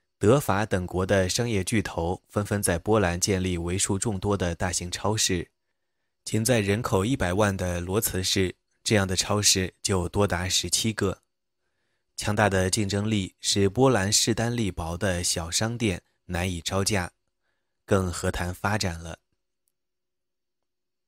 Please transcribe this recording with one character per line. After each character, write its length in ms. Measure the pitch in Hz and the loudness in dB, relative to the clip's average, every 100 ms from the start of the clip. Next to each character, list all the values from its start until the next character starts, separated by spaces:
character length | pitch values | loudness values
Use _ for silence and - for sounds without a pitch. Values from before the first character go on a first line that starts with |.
| _ _ | _ _
德 220 | 98 139 | 4 6
法 260 | - 98 110 | 4 0 0
等 180 | 104 | -2
国 220 | 90 90 95 | -2 -2 2
的 220 | 101 92 | 2 2
商 200 | - 120 | 0 0
业 140 | 104 | -2
巨 180 | 92 113 | 0 -2
头 400 | 90 - 85 92 _ | -2 -2 -4 -4 _
纷 160 | 107 | -4
纷 160 | 104 101 | -2 0
在 160 | 101 85 | 0 0
波 200 | - 110 | 2 2
兰 220 | 90 87 | 2 0
建 200 | - 95 | 0 0
立 160 | 92 87 | 0 -2
为 220 | 85 92 | -2 -2
数 180 | - 95 | -2 -2
众 220 | 120 95 | -2 -2
多 180 | 101 98 | 0 0
的 180 | 90 82 | 0 -2
大 160 | 92 | -4
型 180 | 87 87 | -4 -6
超 260 | - 101 107 | -4 -2 0
市， 320 | - 90 78 _ _ _ _ _ _ _ | 0 0 -4 _ _ _ _ _ _ _
仅 200 | - 107 | -4 -2
在 140 | 110 120 | 2 2
人 240 | 98 104 | 2 0
口 220 | - 95 | 0 0
一 100 | 104 | 0
百 180 | 139 90 | 0 0
万 240 | 92 104 95 | 2 2 0
的 220 | 92 87 | -2 -4
罗 220 | 87 101 | -2 -2
茨 240 | - 90 | -2 -2
市， 280 | 92 98 92 - _ _ | 0 0 0 -4 _ _
这 140 | - 107 | 0 2
样 100 | 95 | 2
的 80 | |
超 260 | 92 - 104 | 0 0 2
市 320 | 101 95 92 - | 4 2 0 -4
就 260 | - 95 87 | -2 0 0
多 180 | 101 101 | 0 0
达 220 | 87 92 | 0 -2
十 200 | - 87 | -2 0
七 240 | - 113 | -2 -2
个。 280 | 107 98 - _ _ _ _ _ _ _ _ _ | 0 -2 -2 _ _ _ _ _ _ _ _ _
强 220 | - - 104 | -8 -2 2
大 120 | 104 | 4
的 220 | 95 92 | 4 2
竞 180 | 110 101 | 0 0
争 220 | 101 107 | -2 0
力 240 | 107 92 - | 0 -2 -4
使 280 | - 101 98 | -2 2 2
波 220 | 107 131 | 4 4
兰 220 | 113 95 | 4 2
势 220 | - - | 2 2
单 200 | 113 113 | 0 0
力 160 | 120 101 | -2 -4
薄 260 | 85 82 85 | -4 -6 -4
的 280 | 98 87 | -2 -2
小 260 | 90 - 82 | -2 -4 -4
商 260 | - 110 120 | -2 -2 -2
店 240 | 110 87 - _ - | -2 -2 -6 _ -8
难 220 | 87 92 | -4 -2
以 120 | 87 | -4
招 240 | - 95 | -4 -2
架， 260 | 98 101 87 - _ _ _ _ _ _ | 0 0 -2 -10 _ _ _ _ _ _
更 280 | - 101 92 | 0 0 0
何 180 | 87 92 | -2 -2
谈 240 | - 90 | -2 -4
发 240 | 90 101 107 | -4 -2 -2
展 180 | 95 82 | -2 -6
了。 180 | 85 - _ _ _ _ _ _ _ _ _ _ _ _ _ _ _ _ _ _ | -10 -14 _ _ _ _ _ _ _ _ _ _ _ _ _ _ _ _ _ _